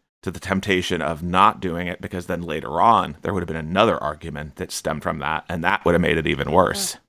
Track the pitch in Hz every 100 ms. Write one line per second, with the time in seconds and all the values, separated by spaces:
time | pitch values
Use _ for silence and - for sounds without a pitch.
0 | _ _ - 85 - 98 101 92 90 87
1 | 76 78 87 92 104 - 92 85 87 92
2 | - 92 85 85 85 78 64 82 110 107
3 | 85 76 - 95 82 80 78 92 113 82
4 | 73 76 82 73 76 - 85 - - 76
5 | 90 80 71 78 - 92 85 101 85 85
6 | 78 80 76 71 69 85 87 - - -